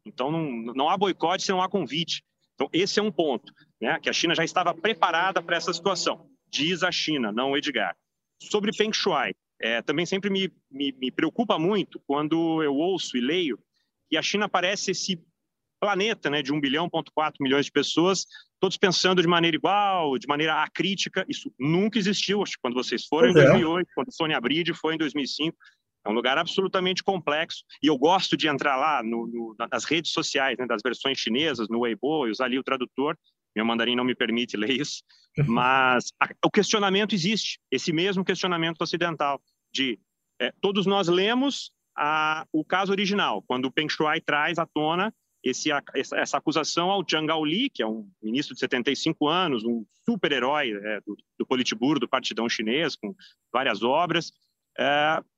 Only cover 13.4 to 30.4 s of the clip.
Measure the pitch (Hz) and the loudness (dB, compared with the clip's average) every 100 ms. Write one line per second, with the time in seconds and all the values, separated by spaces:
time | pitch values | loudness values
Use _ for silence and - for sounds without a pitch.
13.4 | 160 107 _ _ _ _ _ 156 147 202 | -2 -4 _ _ _ _ _ -2 0 0
14.4 | 208 190 180 202 - 175 - 180 - _ | 0 0 0 -2 -2 -4 -4 -6 -8 _
15.4 | _ _ _ _ 208 190 214 214 151 147 | _ _ _ _ 0 2 0 0 0 -2
16.4 | 131 151 139 147 170 165 - - 156 - | 0 0 0 0 0 -4 -4 -2 -2 -2
17.4 | 135 139 131 147 135 - 180 185 - - | 2 2 2 0 0 2 2 2 -4 -14
18.4 | - _ 190 - 196 165 185 185 165 175 | -20 _ -2 2 2 4 4 4 4 4
19.4 | 165 - 165 202 202 185 156 123 127 147 | 2 2 0 2 2 0 0 -2 -2 0
20.4 | 156 156 147 - 175 196 - 190 190 - | 0 0 -2 -2 -4 -2 -4 -4 -6 -8
21.4 | - - 139 175 214 220 190 196 - 202 | -10 -6 0 2 2 0 0 0 0 -2
22.4 | 180 - 123 123 120 120 - 151 165 160 | -2 -4 -4 -2 -2 -4 -2 4 8 10
23.4 | 139 - 160 175 175 - 127 - 156 143 | 10 8 4 0 -2 -4 -6 -2 0 0
24.4 | 120 151 170 165 156 160 156 147 123 - | 0 0 0 -2 -2 0 -2 -2 -4 -2
25.4 | 160 - - _ _ _ 104 113 120 143 | -4 -6 -18 _ _ _ -2 0 2 2
26.4 | 170 - 190 190 185 180 - 190 - 151 | 0 -2 0 0 0 0 -2 -2 0 -2
27.4 | 165 - - - 143 139 147 185 - 151 | -2 -8 -16 -2 2 4 4 4 2 0
28.4 | 151 139 147 131 156 139 113 117 117 117 | 0 0 0 2 2 0 0 -4 -4 -8
29.4 | 113 107 117 120 - 160 165 170 151 139 | -10 -8 -6 -4 -2 -2 0 -4 -2 0